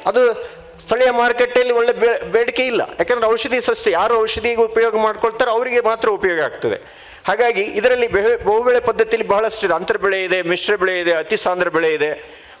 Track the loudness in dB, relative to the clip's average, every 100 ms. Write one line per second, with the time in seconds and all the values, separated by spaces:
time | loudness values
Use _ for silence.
0 | -2 2 2 0 -8 -16 -20 -16 -4 2
1 | 2 4 2 2 0 0 2 2 2 2
2 | 2 0 -2 0 0 0 0 -2 -4 -4
3 | -2 0 0 0 0 -2 0 0 0 0
4 | 2 2 0 -2 -2 0 0 2 0 0
5 | -2 0 -2 0 0 0 0 0 0 0
6 | -2 0 0 0 -2 -2 -4 -4 -8 -20
7 | -20 -8 -4 2 2 0 -4 0 2 2
8 | 0 0 2 0 2 2 2 2 0 0
9 | 0 0 0 0 0 -2 -2 -2 -2 -2
10 | 0 0 0 -2 0 -2 0 0 0 0
11 | 0 0 0 -2 -2 0 0 0 0 0
12 | -2 -4 -12 -20 -20 -8